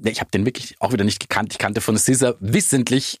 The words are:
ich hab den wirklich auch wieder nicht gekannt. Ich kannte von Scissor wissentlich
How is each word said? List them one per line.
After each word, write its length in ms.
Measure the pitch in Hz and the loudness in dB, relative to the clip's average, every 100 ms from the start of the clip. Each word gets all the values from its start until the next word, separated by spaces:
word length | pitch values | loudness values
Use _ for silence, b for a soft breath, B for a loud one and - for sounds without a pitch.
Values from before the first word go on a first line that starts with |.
| 110 | -4
ich 160 | 113 | -4
hab 100 | - | -2
den 140 | 98 110 | 0 0
wirklich 300 | - - - | -2 -12 -4
auch 140 | 110 | -2
wieder 100 | 120 | 2
nicht 160 | 101 - | 0 0
gekannt. 340 | - - 107 | -2 -2 -2
Ich 40 | - | -2
kannte 240 | 101 107 | -2 -2
von 160 | - 107 | 0 0
Scissor 380 | - 131 123 117 | 2 2 2 0
wissentlich 800 | 95 175 - 135 117 127 - - | 0 0 2 0 2 0 -2 -8